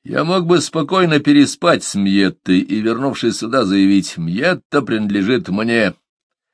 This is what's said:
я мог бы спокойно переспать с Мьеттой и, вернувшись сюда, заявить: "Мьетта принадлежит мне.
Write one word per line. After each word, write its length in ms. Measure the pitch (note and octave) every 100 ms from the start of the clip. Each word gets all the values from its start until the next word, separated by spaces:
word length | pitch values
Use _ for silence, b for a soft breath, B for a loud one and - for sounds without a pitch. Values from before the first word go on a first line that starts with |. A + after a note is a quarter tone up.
я 220 | - - D#3
мог 200 | F#3+ E3
бы 140 | F3
спокойно 600 | - D#3+ D#3 F#3 F3 D3+
переспать 640 | D3 D3 C3+ - F3 B2
с 120 | - G2+
Мьеттой 640 | G2 G2 F#2+ - - F#2
и, 220 | F#2 G#2+
вернувшись 560 | A2 A#2 C#3 - A#2 G2+
сюда, 260 | A2+ C3
заявить: 540 | G2 G2 G2 G2 F2 -
"Мьетта 640 | E2 F#2+ E3 D#3 - D3
принадлежит 680 | A#2 A2 G#2+ G2+ F#2+ B2 F2+
мне. 480 | G2 A2+ A#2 G2 - _ _ _ _ _